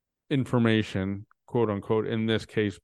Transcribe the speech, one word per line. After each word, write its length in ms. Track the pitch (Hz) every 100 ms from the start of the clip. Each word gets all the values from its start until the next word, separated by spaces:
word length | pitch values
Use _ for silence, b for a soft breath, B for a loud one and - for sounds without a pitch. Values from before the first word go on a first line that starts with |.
| _ _ -
information, 960 | 143 120 123 113 110 104 101 95 98 107 _ _
quote 240 | 123 113
unquote, 360 | 101 - 110 104
in 200 | 113 110
this 200 | 110 -
case, 320 | - 104 98